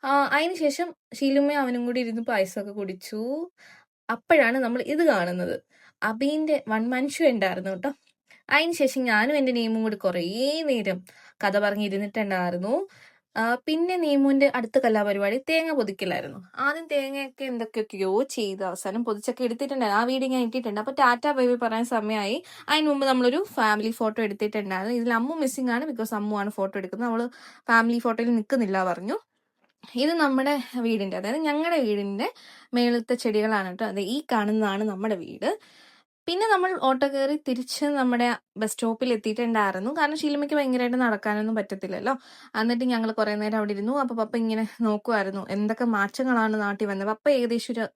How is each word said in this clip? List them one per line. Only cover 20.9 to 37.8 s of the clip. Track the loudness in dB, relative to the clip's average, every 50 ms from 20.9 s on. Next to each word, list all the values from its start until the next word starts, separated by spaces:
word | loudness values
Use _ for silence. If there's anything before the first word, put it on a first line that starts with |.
| 0 4
ടാറ്റ | 4 4 4 4 2 0 2
ബൈ | 2 2
ബൈ | 2 2
പറയാൻ | 2 0 -2 0 -2 -2
സമയമായി. | 0 0 -2 0 0 -2 -2 -2 -2 -4 -4 -6 -10 -20 -16 -2
അതിന് | 0 2 2 4 2
മുമ്പ് | 2 2 2
നമ്മളൊരു | 2 4 4 4 4 2 2 -2 -2
ഫാമിലി | -2 0 2 2 2 2 0 -2 -2
ഫോട്ടോ | 0 -2 -2 0 0 -2
എടുത്തിട്ടുണ്ടായിരുന്നു. | -2 -2 -2 -4 -2 -2 -4 -4 -2 -4 -4 -2 -2 -2
ഇതിൽ | 0 0 2 2
അമ്മു | 0 0 0 -2
മിസ്സിംഗ് | 0 -2 -2 0 -2 -2 0 0
ആണ്, | 0 -2
because | -4 -4 -4 -4 -4 -4
അമ്മു | -4 -4 -2 -2 -2
ആണ് | -2 -4 -2
ഫോട്ടോ | -2 -4 -2 -2 -6
എടുക്കുന്നത്. | -6 -6 -6 -4 -4 -2
അവൾ | 0 -2 -2 -4 -6 -12 -20 -20 -20 -18 _
ഫാമിലി | 4 4 4 4 4 2 0
ഫോട്ടോയിൽ | 0 0 0 0 2 2
നിൽക്കുന്നില്ല | 2 2 2 _ 0 0 2 2 0 0 0
പറഞ്ഞു. | 0 -2 -4 -4 -6 -6 -6 _ _ _ _ _ _ _ _ _ _ _ _ -20 -10 -4 0 0
ഇത് | 2 2
നമ്മുടെ | 2 2 2 2 2 2 2 0 -2 -2 -6 -6 -4 0
വീടിൻ്റെ, | 0 0 0 -2 -2 -4
അതായത് | -4 -4 -4 -4 -2 0
ഞങ്ങളുടെ | 0 0 0 0 0 2 2
വീടിൻ്റെ | 2 0 0 -2 -2 -4 -4 -2 -4 -4 -6 -10 -20 -20 -20 -20 -16 _ 0
മേളത്തെ | 2 2 4 2 0 0 -2 -4
ചെടികളാണ് | -2 0 0 2 2 2 2 0 0 -2 -4 -6
ട്ടോ. | -6 -6
അത് | -4 -2 -4 -4 -2 -4
ഈ | -6 -2 -2 0
കാണുന്നതാണ് | 0 2 2 2 2 2 0 0 -2 -2
നമ്മുടെ | -4 -4 -4 -2 -4 -4
വീട്. | -4 -6 -12 -10 -4 -4 -4 -4 -4 -8 -20 -20 -20 -20 -20 _ _ _ _ _ _ _ -4
പിന്നെ | -2 0 2
നമ്മൾ | 4 4 4 4 0 0 2 2
ഓട്ടോ | 2 4 4 2 0
കയറി | 2 0 0 0 0 -2 _
തിരിച്ച് | -2 -2 -2 -4 -6 -4 -2